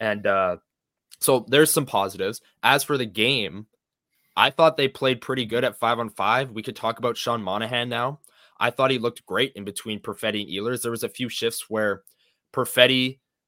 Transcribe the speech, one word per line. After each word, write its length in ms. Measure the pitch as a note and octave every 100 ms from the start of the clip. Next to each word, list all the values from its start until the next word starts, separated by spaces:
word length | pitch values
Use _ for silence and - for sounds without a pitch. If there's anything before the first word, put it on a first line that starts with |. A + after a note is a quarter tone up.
And, 260 | A2 G#2 G2
uh, 300 | G2 F#2 F2 _ _ _ _ _ -
so 260 | - B2+ A2+
there's 220 | C#3 D3+
some 160 | D#3+ C3
positives. 540 | G#2 G2 F#2 F#2+ B2 _ _
As 180 | A2+ C#3+
for 160 | - C#3+
the 80 | A2+
game, 600 | F#2 A#2 C3+ F#2+ F#2+ A2 _ _ _ _ _ _ F#2
I 140 | B2+
thought 260 | D3+ D#3+ D#3
they 120 | C3+
played 320 | - C3+ B2+
pretty 260 | - C3 A2
good 160 | A#2
at 160 | B2+ -
five-on-five. 720 | A#2 A#2 A2+ - G2 B2 C3
We 140 | A2
could 100 | B2
talk 240 | A2 A2+ A2+
about 180 | B2 A#2
Sean 260 | B2 A#2
Monahan 460 | F#2 G2+ A2+ B2 B2
now. 300 | A#2+ B2+ D3 _ _ _ -
I 120 | A#2+
thought 200 | - C3
he 80 | B2+
looked 260 | A#2+ -
great 280 | - G2 C3+
in 100 | G2+
between 360 | G2+ G2+ A2 G#2
Perfetti 420 | - G2 A2 G#2
and 80 | G2
Ehlers. 320 | F#2+ A2+ B2
There 80 | A#2+
was 140 | A#2
a 40 | A2
few 200 | - B2
shifts 420 | - A#2 - -
where 320 | A2 G#2 F#2+ _ _ _ _ _
Perfetti, 680 | C3+ A#2+ B2+ B2+ C3 B2+ C3 _ _